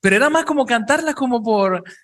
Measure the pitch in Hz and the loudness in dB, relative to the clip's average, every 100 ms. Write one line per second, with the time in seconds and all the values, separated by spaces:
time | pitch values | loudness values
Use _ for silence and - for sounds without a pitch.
0 | 190 196 294 320 330 294 240 240 208 302 | 0 2 2 0 0 -2 0 -2 0 -2
1 | 320 - 262 240 220 208 190 180 - - | -2 -4 -2 -2 0 0 0 -2 -8 -20